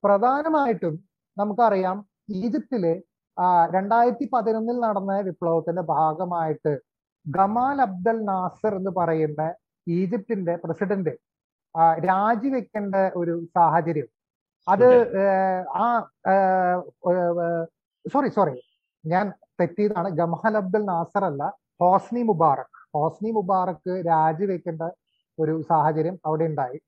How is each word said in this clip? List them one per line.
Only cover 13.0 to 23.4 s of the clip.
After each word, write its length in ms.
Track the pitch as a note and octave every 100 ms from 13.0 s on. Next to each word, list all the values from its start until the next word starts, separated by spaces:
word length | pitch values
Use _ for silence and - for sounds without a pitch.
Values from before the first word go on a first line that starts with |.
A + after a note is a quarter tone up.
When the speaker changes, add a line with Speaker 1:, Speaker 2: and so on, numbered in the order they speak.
| F#3+ F#3
Speaker 1:
ഒരു 320 | E3+ E3+ E3+ -
സാഹചര്യം. 520 | E3 D#3+ D#3+ D3+ C3 _ _ _ _ _ -
അത്, 420 | F#3+ B3 B3 A#3
Speaker 2:
അതെ. 100 | F#3+
Speaker 1:
ഏ, 440 | G3 F#3+ F#3+ F#3 F3+ -
ആ, 340 | A3+ A#3 G#3+ _ -
ഏ, 60 | F#3+ F#3+ F#3 F3+ F3+ - _ -
ഏ, 540 | F3+ F3 F3 E3+ E3+ E3 _ _ _ F#3
സോറി, 160 | C4+ C4+
സോറി, 220 | - F3+ B2+ - _ _ _ D#3
ഞാൻ 260 | F3 G3+ F3 _ _
തെറ്റിയതാണ്. 480 | F3 E3+ G#3 G3+ F3+
ഗമാൽ 480 | D#3+ E3+ E3+ A3 G#3+
അബ്ദൽ 280 | F#3+ G#3+ G#3
നാസർ 400 | E3+ E3+ G3+ F#3+
അല്ല, 280 | C#3 D3+ - _ _
ഹോസ്നി 400 | F3 F#3+ - A#3+
മുബാറക്. 680 | A#3 F3+ D#3+ C3+ - - _
ഹോസ്നി 380 | D3 D#3 D#3 G#3+
മുബാറക് 720 | A3